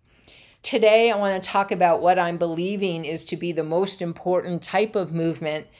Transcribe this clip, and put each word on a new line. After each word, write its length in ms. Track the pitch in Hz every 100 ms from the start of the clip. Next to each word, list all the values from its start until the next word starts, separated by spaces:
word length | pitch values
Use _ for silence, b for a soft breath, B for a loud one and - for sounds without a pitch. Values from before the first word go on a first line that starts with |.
| B B B B B B
Today, 480 | - 247 214 220 233
I 60 | 208
want 260 | 202 190
to 40 | 196
talk 240 | 202 196
about 300 | 190 175 160
what 160 | 175 185
I'm 200 | 170 170
believing 680 | 170 165 185 202 190 165 151
is 180 | 160 -
to 120 | 170
be 140 | 170
the 120 | 160
most 380 | 156 165 190 -
important 640 | 170 170 180 180 175 170
type 320 | - 190 214 214
of 180 | 160
movement 540 | 165 165 160 160 151 - b